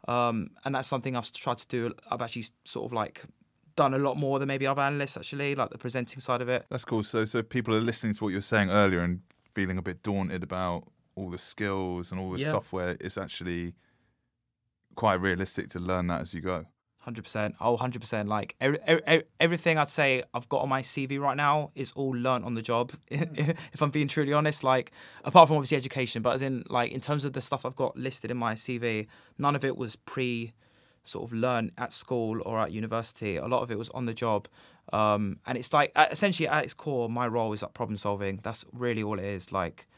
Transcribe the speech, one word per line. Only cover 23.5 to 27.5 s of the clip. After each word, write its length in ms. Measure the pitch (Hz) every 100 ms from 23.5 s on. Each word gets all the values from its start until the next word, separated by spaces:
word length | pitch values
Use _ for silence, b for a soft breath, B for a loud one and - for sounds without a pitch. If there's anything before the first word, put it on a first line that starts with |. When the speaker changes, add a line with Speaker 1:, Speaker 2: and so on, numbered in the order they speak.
| 165 B
Speaker 1:
if 80 | -
I'm 80 | 147
being 180 | 151 143
truly 240 | 156 139
honest. 320 | 147 151 -
Like, 300 | 135 131 - B B B -
apart 240 | 180 151
from 80 | 151
obviously 180 | 131 147
education, 460 | 131 135 123 117
but 120 | 120 127
as 60 |
in, 220 | 135 127 -
like, 240 | 123 117
in 80 | 131
terms 240 | - 147 139
of 80 |
the 80 | 135
stuff 240 | -